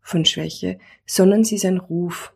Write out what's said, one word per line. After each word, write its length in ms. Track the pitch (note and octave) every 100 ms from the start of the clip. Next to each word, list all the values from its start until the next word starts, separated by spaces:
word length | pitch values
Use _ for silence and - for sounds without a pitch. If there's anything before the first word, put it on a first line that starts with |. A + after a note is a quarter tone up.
von 240 | - E3+ D#3+
Schwäche, 520 | - D#3+ - F3+ F#3 - - -
sondern 400 | - F#3+ G#3 A3
sie 100 | G#3
ist 80 |
ein 140 | F#3+ F#3
Ruf. 560 | F3 E3+ F3 - -